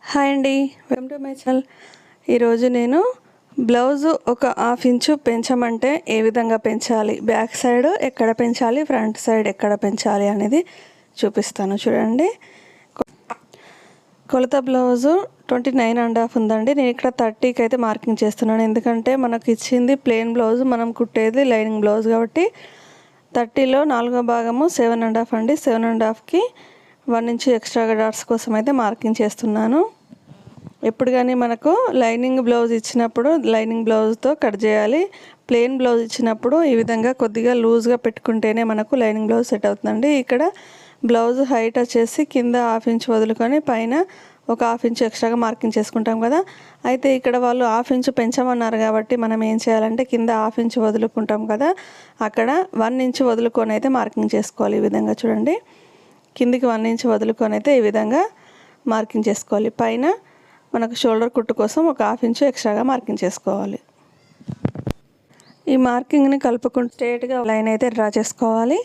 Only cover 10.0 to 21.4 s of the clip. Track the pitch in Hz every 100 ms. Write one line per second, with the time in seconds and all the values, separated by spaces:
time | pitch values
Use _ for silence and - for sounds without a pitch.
10 | 220 202 202 208 208 294 349 - - _
11 | _ - 208 208 202 - 196 202 233 226
12 | 220 247 359 480 - - - _ _ -
13 | - _ _ - _ - - - - _
14 | _ _ - 254 254 277 254 254 247 247
15 | 269 359 392 _ - 247 254 262 226 240
16 | 233 226 233 247 214 220 220 285 254 240
17 | 254 247 233 220 254 247 226 247 226 214
18 | - 214 214 - 220 220 226 220 240 233
19 | 226 269 247 233 233 226 - 247 247 277
20 | 254 226 226 233 220 240 262 240 233 220
21 | 233 226 220 240